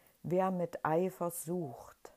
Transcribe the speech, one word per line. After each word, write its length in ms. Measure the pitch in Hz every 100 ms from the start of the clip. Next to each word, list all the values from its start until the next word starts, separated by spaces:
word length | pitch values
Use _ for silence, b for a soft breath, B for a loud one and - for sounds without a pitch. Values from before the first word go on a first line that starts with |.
| b b
wer 260 | - 175 185
mit 340 | 180 170 -
Eifer 460 | - 160 185 - 175
sucht.“ 840 | - 151 180 156 123 - - -